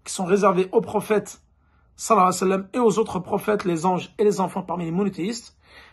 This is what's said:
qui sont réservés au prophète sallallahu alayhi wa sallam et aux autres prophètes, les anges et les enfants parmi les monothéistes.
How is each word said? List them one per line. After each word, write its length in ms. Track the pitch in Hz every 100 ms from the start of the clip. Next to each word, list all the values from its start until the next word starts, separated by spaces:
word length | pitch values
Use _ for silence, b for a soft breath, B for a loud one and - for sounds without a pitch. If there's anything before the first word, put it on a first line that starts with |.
| -
qui 80 |
sont 100 | -
réservés 460 | 180 202 202 180 185
au 80 | 233
prophète 640 | - 214 - 214 202 - _ _ _ _ _ -
sallallahu 320 | - 214 180
alayhi 120 | 180
wa 60 | 190
sallam 200 | 190 196
et 60 | 254
aux 180 | 240 185
autres 220 | 214 185
prophètes, 460 | 160 196 - 208 196
les 200 | 165 180
anges 280 | 180 - -
et 60 |
les 160 | 208 190
enfants 240 | 180 190
parmi 220 | 180 170 165
les 60 |
monothéistes. 640 | 170 202 - 185 233 - _ b b b